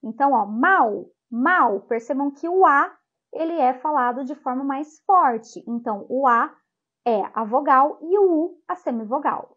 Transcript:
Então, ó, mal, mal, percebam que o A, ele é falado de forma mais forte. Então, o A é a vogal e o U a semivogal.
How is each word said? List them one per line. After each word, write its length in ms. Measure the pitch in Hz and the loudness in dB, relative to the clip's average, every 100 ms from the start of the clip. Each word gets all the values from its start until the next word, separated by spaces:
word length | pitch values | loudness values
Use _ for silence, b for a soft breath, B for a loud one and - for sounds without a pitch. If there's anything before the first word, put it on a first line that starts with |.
Então, 300 | 220 220 277 | -12 -2 0
ó, 120 | 262 | 2
mal, 600 | 202 214 311 381 247 202 - _ _ | 0 -2 2 4 2 -2 -10 _ _
mal, 520 | 233 269 359 262 196 | -2 0 2 2 0
percebam 500 | - 233 233 269 285 | -4 -6 -4 -4 -4
que 160 | 277 330 | -4 -4
o 180 | 359 | 4
A, 260 | 370 262 349 - _ _ _ | 4 4 0 -6 _ _ _
ele 200 | - 330 | -8 -6
é 200 | 339 254 | 0 0
falado 520 | 254 302 302 247 233 | 0 -2 0 0 -2
de 100 | 262 | -8
forma 280 | 294 - 254 | -8 -8 -6
mais 360 | 277 277 302 - | -4 -6 -8 -14
forte. 580 | _ 381 311 233 226 - - | _ 4 4 0 -8 -18 -10
Então, 380 | 233 233 208 - | -8 -6 -8 -6
o 180 | 254 269 | -2 2
A 260 | 233 285 - _ _ _ _ | 2 0 -8 _ _ _ _
é 160 | - 220 185 | -2 -2 -2
a 100 | - | -6
vogal 540 | 220 247 302 269 285 - | -2 -2 2 4 2 -2
e 160 | 311 392 | -2 2
o 140 | 392 | 4
U 300 | 320 339 - _ | 2 -2 -6 _
a 80 | |
semivogal. 800 | 349 349 240 220 262 294 180 - | -8 -6 -6 -4 -4 -2 -4 -8